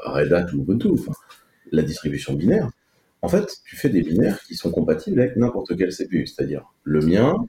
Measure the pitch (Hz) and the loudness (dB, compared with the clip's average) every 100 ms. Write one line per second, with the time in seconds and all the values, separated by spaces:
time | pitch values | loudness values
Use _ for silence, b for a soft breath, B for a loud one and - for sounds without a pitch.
0 | 64 69 71 87 87 71 71 117 208 147 | -2 0 2 2 0 -2 0 0 2 0
1 | - - b b b b - 78 73 - | -2 -10 b b b b -4 0 0 -4
2 | 73 71 69 71 98 214 120 - _ _ | -6 -6 -4 0 2 2 0 -8 _ _
3 | _ - - 107 - - - - 143 92 | _ -8 0 0 0 -10 -18 -4 0 2
4 | - 87 - - - - 85 - 80 80 | 2 2 2 0 -8 -6 -4 0 0 0
5 | 202 160 123 110 107 95 92 - 90 - | 0 2 2 2 0 0 -4 -2 -2 -2
6 | 76 82 - - 69 71 - _ 76 76 | -2 -2 -2 -4 -4 -6 -10 _ -2 2
7 | 80 98 135 214 | 4 4 4 2